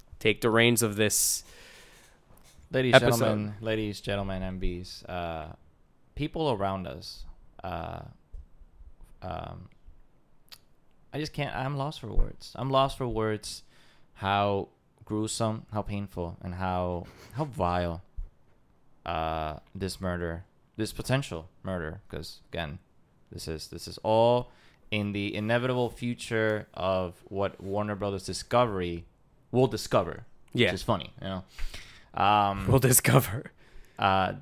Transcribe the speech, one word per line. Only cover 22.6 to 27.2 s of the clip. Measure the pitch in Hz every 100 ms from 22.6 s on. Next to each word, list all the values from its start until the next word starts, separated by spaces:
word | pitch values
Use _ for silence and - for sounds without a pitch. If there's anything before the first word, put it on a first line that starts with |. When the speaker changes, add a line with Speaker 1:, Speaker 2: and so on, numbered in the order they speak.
| 78 85 _ _ _ _ -
Speaker 2:
this | - -
is, | 80 -
this | 85 -
is | 82
all | - 110 117 123 123 - - _ -
in | 107 104
the | 101 101
inevitable | 104 107 120 127 123 117
future | - 120 120 - 113 110 107 -
of | - 92 95 90 -